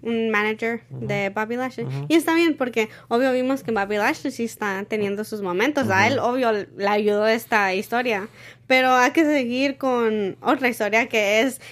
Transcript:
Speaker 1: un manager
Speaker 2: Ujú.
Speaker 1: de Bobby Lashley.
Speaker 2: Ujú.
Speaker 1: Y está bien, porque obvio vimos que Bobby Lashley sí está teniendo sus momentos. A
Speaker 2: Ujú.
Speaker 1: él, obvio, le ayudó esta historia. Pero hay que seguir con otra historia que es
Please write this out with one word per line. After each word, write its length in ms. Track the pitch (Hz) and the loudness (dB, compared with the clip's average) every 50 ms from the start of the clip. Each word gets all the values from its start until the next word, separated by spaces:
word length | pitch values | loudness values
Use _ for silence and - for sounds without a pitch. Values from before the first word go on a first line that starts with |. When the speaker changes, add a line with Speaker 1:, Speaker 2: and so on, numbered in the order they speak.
| - | -6
Speaker 1:
un 280 | 226 233 226 226 226 | -4 -2 -2 0 0
manager 500 | 214 208 208 214 220 220 226 226 233 226 - - | 0 0 0 0 -2 -4 -4 -4 -6 -6 -8 -12
Speaker 2:
Ujú. 160 | 135 - 233 | -14 -10 -6
Speaker 1:
de 240 | 208 208 202 202 196 | -4 -2 -2 -2 -2
Bobby 240 | 196 220 220 220 240 | -2 -4 -4 -4 -4
Lashley. 320 | 247 262 254 233 - 233 | -6 -6 -6 -6 -8 -8
Speaker 2:
Ujú. 200 | - 135 139 143 147 | -6 -6 -6 -2 0
Speaker 1:
Y 80 | 311 | 2
está 180 | 339 285 330 320 | 2 2 2 2
bien, 220 | 330 339 330 294 | 2 2 2 2
porque 320 | - 254 247 226 226 214 220 - - - | 0 -2 -4 -2 -2 -4 -4 -6 -14 -8
obvio 240 | - 233 233 269 269 254 | -2 0 0 2 2 2
vimos 300 | 254 254 254 269 262 - | 0 0 0 -2 -2 -2
que 80 | - | -4
Bobby 280 | 226 202 196 202 208 208 | -2 -2 -2 0 0 0
Lashley 340 | 208 254 311 - - 285 247 | 0 0 0 -2 -4 -8 -6
sí 140 | - 233 | -4 -6
está 380 | 226 - - 214 202 190 190 202 - | -6 -6 -4 -4 -4 -4 -4 -6 -4
teniendo 340 | 220 214 208 196 202 202 214 | -4 -4 -2 -2 -4 -4 -6
sus 200 | 214 214 208 196 | -8 -8 -6 -4
momentos. 460 | 180 175 185 226 285 294 285 262 214 | -2 0 0 0 0 0 0 0 2
A 160 | 190 190 202 | 2 4 4
Speaker 2:
Ujú. 60 | 240 277 | 4 2
Speaker 1:
él, 60 | 247 | 2
obvio, 320 | - 233 247 269 254 226 214 208 190 - - | 0 0 0 0 0 0 0 0 -4 -8 -8
le 120 | - 202 202 | -4 -2 0
ayudó 400 | 208 208 214 208 208 208 214 220 | 0 2 2 2 2 2 2 2
esta 440 | 226 233 220 - 233 214 202 190 185 | 2 0 0 0 0 2 2 2 0
historia. 540 | 190 214 - 233 240 247 254 214 190 196 220 - - - - - - _ | -2 -4 -2 -2 -2 -2 0 -2 -4 -4 -8 -14 -18 -20 -20 -20 -10 _
Pero 240 | - 262 262 262 262 | 2 2 4 4 4
hay 220 | 254 247 247 269 - | 4 4 4 4 4
que 120 | 330 330 | 4 4
seguir 540 | 294 302 285 254 233 247 254 269 285 269 - | 4 4 2 0 0 0 0 0 0 -2 -2
con 580 | - 262 247 240 233 220 214 214 202 185 - - | -2 0 0 2 2 0 0 0 -2 -4 -4 -4
otra 280 | - 226 311 254 262 240 | 0 0 0 2 2 0
historia 380 | 233 - 220 202 208 226 247 226 | 0 0 -2 0 2 0 0 2
que 340 | - 220 208 196 208 220 240 | 0 0 2 2 4 4 2
es 180 | 262 240 - - - | 2 0 -4 -14 -18